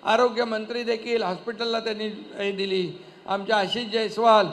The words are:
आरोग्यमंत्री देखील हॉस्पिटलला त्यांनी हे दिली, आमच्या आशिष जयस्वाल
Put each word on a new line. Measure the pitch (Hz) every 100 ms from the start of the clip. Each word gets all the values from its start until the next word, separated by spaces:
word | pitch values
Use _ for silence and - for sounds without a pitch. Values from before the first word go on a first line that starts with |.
| -
आरोग्यमंत्री | 226 247 220 240 220 220 240
देखील | 233 226 226 233
हॉस्पिटलला | 190 185 - 214 233 226
त्यांनी | 226 214 214
हे | 214 - - 202
दिली, | 196 196 190 175 - - - -
आमच्या | 196 196 214
आशिष | 190 226 233
जयस्वाल | 220 220 208 233 220 180